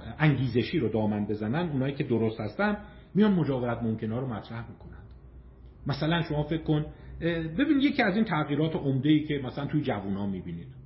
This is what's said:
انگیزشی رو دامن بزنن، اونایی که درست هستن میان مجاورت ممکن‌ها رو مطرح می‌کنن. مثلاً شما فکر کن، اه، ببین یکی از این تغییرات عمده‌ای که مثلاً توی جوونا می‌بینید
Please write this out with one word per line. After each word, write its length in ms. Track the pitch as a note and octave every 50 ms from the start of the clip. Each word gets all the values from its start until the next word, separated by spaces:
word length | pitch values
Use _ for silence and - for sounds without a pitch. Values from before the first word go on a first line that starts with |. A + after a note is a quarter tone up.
| - A2 - -
انگیزشی 600 | D#3 D3+ C3 A#2+ C3+ A#2+ G#2+ A#2+ G#2+ - - D#3
رو 100 | A#2+ G#2+
دامن 360 | - A2 G#2+ G#2 G#2+ G#2 G#2
بزنن، 440 | G2+ G#2 G2 G#2+ G#2+ C3+ E3 F3 D#3+
اونایی 240 | C#3+ B2+ C3 C#3+ C#3
که 100 | - C3+
درست 360 | A#2+ A#2 A2 A2+ A2 - -
هستن 380 | G#2+ G2+ - - G3+ G#3+ G#3 G3+ - - - - - - -
میان 180 | F#3+ G#3+ G#3 G3
مجاورت 500 | E3+ C#3+ C3+ C3+ B2 B2 A#2+ A#2 A2+ A#2+
ممکن‌ها 360 | A2+ A2 - A#2 A2 A2 B2+
رو 80 | C3+ B2+ G#2+
مطرح 360 | G2 - - A2+ A#2+ A2+ -
می‌کنن. 280 | - - - - - - - - - - - - - - - - - - - - - - -
مثلاً 340 | A#2+ A#2 - D3+ D#3 E3+ E3+
شما 220 | D#3 - D3 D3 D3+
فکر 200 | - E3 D#3 -
کن، 220 | D#3 D3+ D3+ D3+ - - - - - - -
اه، 260 | E3 E3+ E3+ E3 D#3+
ببین 320 | D#3+ D#3+ G#3 D4 D#4+ C#4+ C4+
یکی 220 | C4 C#4+ - -
از 140 | A3+ G3+ F3+
این 100 | A3+ A3
تغییرات 500 | - F3 D3+ D3 C#3 C#3+ C#3+ D#3+ D#3+ D#3
عمده‌ای 480 | - C#3+ C#3 C3+ B2+ B2 D3+ D#3 D3+ D3+
که 180 | - D3 C3+ B2
مثلاً 220 | A#2 - C#3+ C#3
توی 160 | A#2 D#3+ D3
جوونا 460 | B2+ B2+ G#2+ G#2 G2 G2+ F#2+ G2 G2+
می‌بینید 400 | G2+ F#2+ F2+ E2+ F2 E2+ E2+ - - - - -